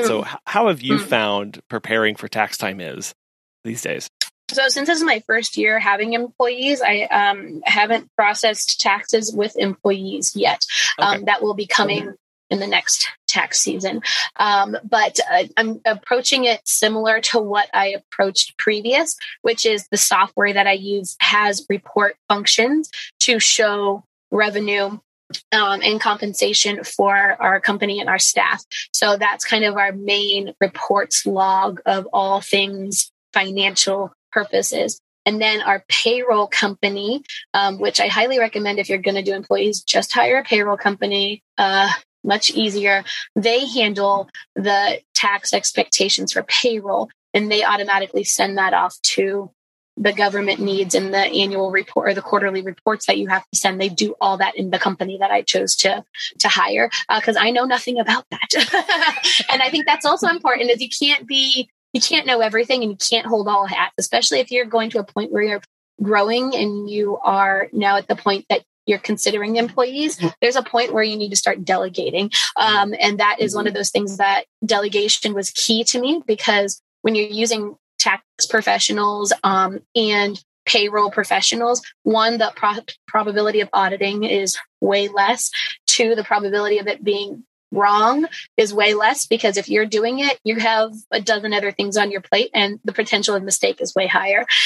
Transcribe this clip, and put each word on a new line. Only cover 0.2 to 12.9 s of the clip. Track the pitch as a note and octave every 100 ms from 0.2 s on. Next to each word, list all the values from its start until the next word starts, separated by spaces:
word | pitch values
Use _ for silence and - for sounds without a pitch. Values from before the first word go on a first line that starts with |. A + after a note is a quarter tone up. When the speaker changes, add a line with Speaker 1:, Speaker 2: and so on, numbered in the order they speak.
Speaker 2:
Mm. | -
Speaker 1:
h-, | - -
how | G#3 A3+
have | D3
you | C3 C#3
Speaker 2:
Mm. | -
Speaker 1:
found | A#2+ G#2 G2+ G#2 - -
preparing | A2+ - A2 G#2+ G#2
for | G#2+
tax | A2 G#2 -
time | G2+ F#2+
is | E2 - - - _ _ _ _
these | A2+ A2+
days? | - - - - - _ -
Speaker 2:
So | - C4+
since | C#4 D4+
this | D#4+
is |
my | D#4+ A3+ -
first | A3+ A3+ -
year | G#3+ A3
having | G#3 G3+ A3
employees, | A#3 A#3+ - B3 B3 C4+ C4+
I, | A3 G#3
um, | - G#3 G3+ G3+ D#3+ D#3+ G3+
haven't | G#3 G#3+ A3+ - -
processed | G3+ G#3+ A3 G#3+ - -
taxes | A3 G3+ - A3+ G#3+
with | G#3+ G#3+ -
employees | G3 F#3+ G3+ G3 F#3+ F#3+ -
yet. | G3+ - - - - - -
Um, | G3+ G3
Speaker 1:
Okay. | G3+
Speaker 2:
that | G3+
will | G#3
be | G3+ G3
coming | - G3+ - - - _ _ -
in | G3
the | G3+
next | F3+ -